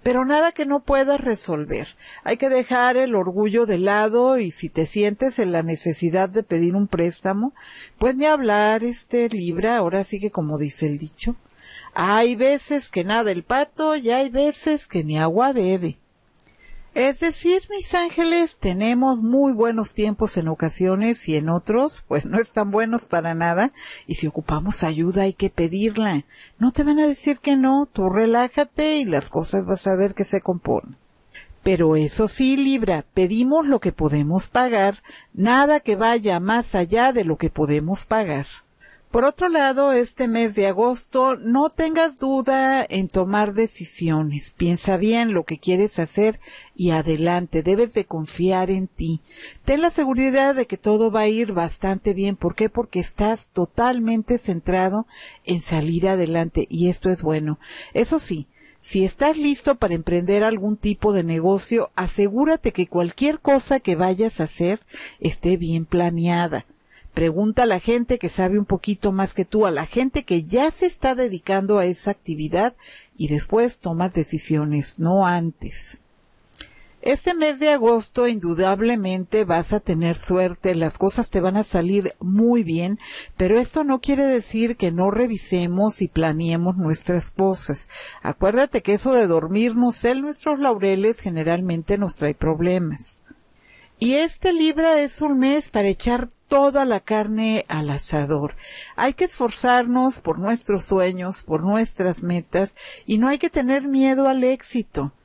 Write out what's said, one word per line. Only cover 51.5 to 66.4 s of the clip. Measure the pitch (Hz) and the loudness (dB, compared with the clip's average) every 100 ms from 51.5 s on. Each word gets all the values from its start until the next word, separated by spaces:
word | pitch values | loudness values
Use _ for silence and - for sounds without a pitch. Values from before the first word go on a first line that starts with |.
bastante | 180 165 - 196 196 208 | -2 -4 -4 -4 -2 -2
bien. | 190 196 190 | 0 -2 -2
¿Por | 175 | -4
qué? | - 220 | -2 -2
Porque | - 233 180 | -2 -4 -4
estás | 170 - 208 226 - | -6 -2 -2 -2 -6
totalmente | - 175 - 240 254 226 226 214 247 | -4 -4 0 0 0 0 -2 0 -2
centrado | - 170 - 185 185 208 226 - - - | -2 -4 -2 0 0 -2 -6 -14 -20 -16
en | - 175 | -4 -4
salir | - 160 151 165 190 | -2 -2 0 0 0
adelante | 190 165 165 165 - - | 0 0 0 -2 -2 -4
y | 160 180 | 0 0
esto | 175 190 | 0 -2
es | 180 | 0
bueno. | 151 156 151 151 - - - | 0 -2 -2 -6 -10 -20 -6
Eso | - 233 311 | -2 0 0
sí, | - 160 - _ - _ | -2 -8 -10 _ -20 _
si | - 190 190 | -4 0 0
estás | - 285 311 | 2 0 2
listo | 294 277 - 269 | 0 0 0 0
para | 196 | 0
emprender | 170 165 175 175 202 | -2 -2 -2 2 2
algún | 220 220 202 214 | 2 0 -4 -2
tipo | 208 202 214 | -2 0 0
de | 202 | 0
negocio, | 165 160 170 196 - 233 - - | 0 0 2 0 0 0 0 -4
asegúrate | 180 - 202 220 302 320 240 | -4 0 0 2 2 2 0
que | - 175 | -2 -2
cualquier | 175 170 - 285 311 | -2 -2 0 -2 0
cosa | - 277 - 269 | 2 2 2 -2
que | - 175 | 0 0
vayas | 185 185 220 - | 0 0 -2 -2
a | |
hacer | 160 - 175 214 _ - - - | -6 -2 -2 -2 _ -20 -20 -6
esté | 156 - 175 180 | -6 -2 0 0
bien | 165 165 160 | 0 -2 0
planeada. | 175 175 170 170 170 | 0 0 0 0 0